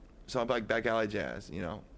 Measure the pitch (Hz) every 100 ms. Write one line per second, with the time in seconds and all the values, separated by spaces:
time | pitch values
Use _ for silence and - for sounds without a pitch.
0 | - - - 127 120 123 107 117 117 113
1 | 107 104 67 67 - 82 87 104 -